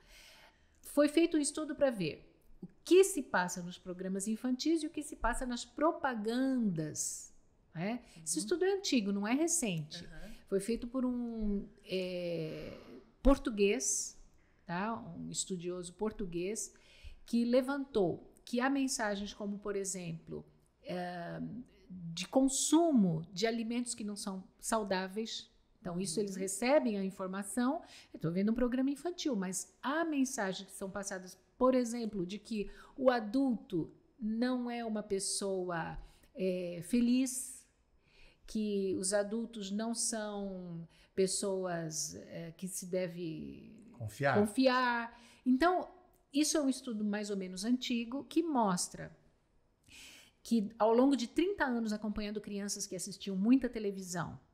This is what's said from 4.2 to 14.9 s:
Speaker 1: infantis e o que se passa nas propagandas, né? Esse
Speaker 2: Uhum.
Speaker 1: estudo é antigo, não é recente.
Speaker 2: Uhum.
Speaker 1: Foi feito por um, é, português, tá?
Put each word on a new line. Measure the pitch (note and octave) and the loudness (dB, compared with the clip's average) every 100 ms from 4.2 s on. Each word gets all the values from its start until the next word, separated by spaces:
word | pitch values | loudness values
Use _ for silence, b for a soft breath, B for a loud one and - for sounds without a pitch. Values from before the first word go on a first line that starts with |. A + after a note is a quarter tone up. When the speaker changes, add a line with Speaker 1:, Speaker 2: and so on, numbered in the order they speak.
| G3+ | -2
Speaker 1:
infantis | A3 B3+ B3+ D4+ E4 | -2 -2 0 2 2
e | D4+ | 0
o | |
que | D#4 | -6
se | D4 - | -10 -2
passa | A3+ A#3+ | -2 0
nas | B3 A#3+ - - D#4 D#4+ C4+ A#3 A3 A#3+ | -4 -6 -8 0 2 2 0 -2 -2 0
propagandas, | C4+ C4 G#3+ D#3+ D#3 C#3+ - - - - _ _ _ | 2 2 2 0 -2 -4 -6 -6 -12 -20 _ _ _
né? | D#3+ F#3+ A#3+ B B | -6 -4 -4 B B
Esse | D#3+ D#4 | -6 -2
Speaker 2:
Uhum. | |
Speaker 1:
estudo | G#3+ E4+ | 0 2
é | F#4 | 2
antigo, | G4 G4 C4 G3+ | 2 2 2 2
não | G3+ G#3 | 0 2
é | |
recente. | C4 E4 - A3+ E3 D3+ E3+ | 2 2 2 0 -2 -4 -10
Speaker 2:
Uhum. | F3 D#3 F#3+ B B | -14 -12 -12 B B
Speaker 1:
Foi | G3 | -2
feito | F#3+ A#3 A#3+ | 0 -2 -2
por | C4 | -2
um, | B3+ B3 A#3 A3+ G#3+ G3+ - - | 0 0 -4 -2 0 0 -2 -12
é, | - F#3 F#3 F3+ F3 E3 D#3 D3+ D#3 - - - - _ | -6 -4 -2 -4 -2 -2 -4 -6 -10 -14 -16 -20 -20 _
português, | B3+ C4+ C#4+ G#3 G3 A#3 - - - - - - b b - | 6 6 4 4 4 4 0 -2 -4 -10 -20 -20 b b -8
tá? | E3+ G#3+ | -4 -4